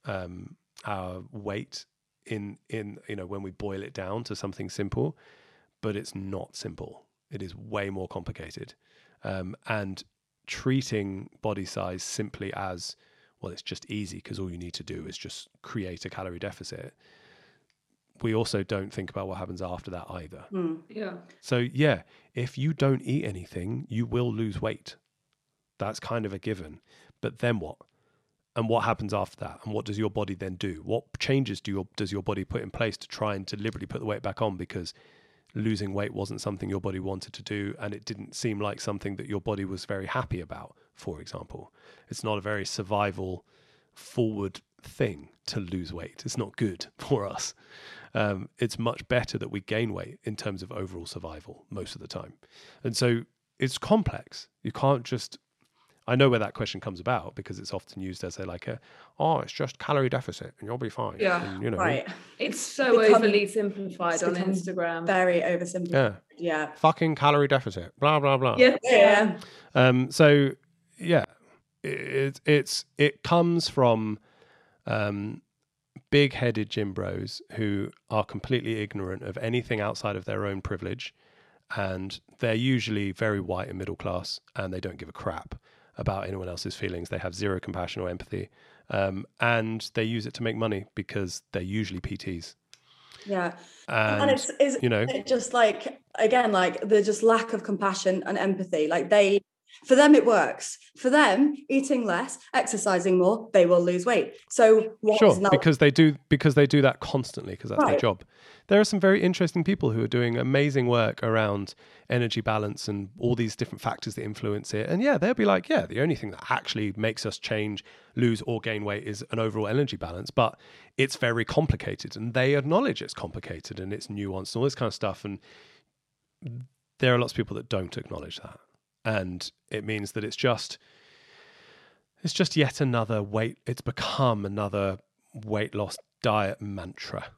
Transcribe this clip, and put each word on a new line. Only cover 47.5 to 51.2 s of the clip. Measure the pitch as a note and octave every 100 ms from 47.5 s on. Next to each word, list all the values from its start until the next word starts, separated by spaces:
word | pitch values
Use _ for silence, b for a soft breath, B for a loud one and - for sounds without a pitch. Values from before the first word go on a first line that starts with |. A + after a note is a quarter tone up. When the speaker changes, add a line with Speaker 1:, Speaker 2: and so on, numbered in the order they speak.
| - B B B B B
Speaker 1:
Um, | A2+ G#2 G2 - _
it's | A#2+ -
much | A#2 - -
better | B2 A2+ -
that | G#2+
we | G2+
gain | - G#2+ A#2
weight | F#2 F2+ -
in | - G#2+
terms | G#2+ F#2+
of | F#2+
overall | - F#2+ F2+ E2
survival | F2+